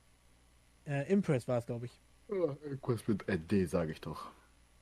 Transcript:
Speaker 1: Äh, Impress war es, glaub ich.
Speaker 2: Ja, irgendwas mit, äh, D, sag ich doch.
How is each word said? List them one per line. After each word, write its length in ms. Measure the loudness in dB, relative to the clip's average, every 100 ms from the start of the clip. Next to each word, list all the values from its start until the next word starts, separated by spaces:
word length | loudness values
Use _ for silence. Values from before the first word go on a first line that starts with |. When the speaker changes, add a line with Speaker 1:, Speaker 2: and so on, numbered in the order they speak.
| _ _ -20 -20 _ _ _ _ -4
Speaker 1:
Äh, 240 | -4 2
Impress 340 | 2 4 2 2
war 100 | 0
es, 80 | 0
glaub 160 | -6
ich. 180 | -8 -12 -20 -20 -6
Speaker 2:
Ja, 280 | 0 0 0
irgendwas 420 | -8 -4 0 0 2
mit, 220 | 0 0
äh, 100 | -2
D, 280 | 2 2 4
sag 220 | 2 0
ich 120 | -4
doch. 300 | -8 -8 -10 -16 -20 _ -20 -20